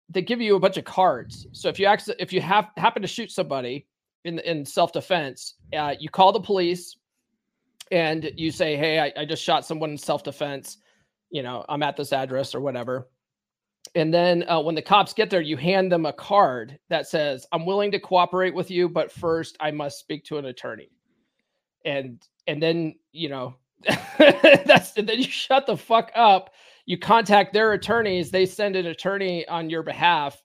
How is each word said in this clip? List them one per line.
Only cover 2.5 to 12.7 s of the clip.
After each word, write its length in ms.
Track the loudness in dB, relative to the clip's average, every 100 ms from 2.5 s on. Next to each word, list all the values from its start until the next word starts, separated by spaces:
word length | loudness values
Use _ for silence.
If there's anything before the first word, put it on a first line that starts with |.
| 0 0 0
happen 240 | 0 0
to 60 | -6
shoot 220 | -8 -8
somebody 560 | -6 -4 -4 -6 -8 -12 _ _ _
in, 140 | -10 -8
in 240 | -6 -6
self-defense, 880 | -4 0 0 0 -2 -2 -2 -10 -18 -20 -10 -6
uh, 180 | -4 -6
you 80 | -4
call 240 | 4 4
the 80 | 4
police 560 | 0 0 0 -2 -8 -20 _ _ _ _ _ _ _ _ -4
and 400 | 0 0 -2 -6 -6
you 140 | -4
say, 260 | -2 -2 0
"Hey, 220 | 0 0
I, 140 | 0 -4
I 80 |
just 180 | -8 -4
shot 220 | 0 0 0
someone 240 | -6 -6
in 80 | -6
self-defense. 800 | -4 -4 -6 -8 -6 -8 -12 -20 _ _ _ _ _
You 120 | -10
know, 220 | -8 -10 -6
I'm 140 | -4
at 140 | -2 -4
this 160 | -4
address," 420 | -4 -2 -4 -4
or 60 | -6
whatever. 480 | -6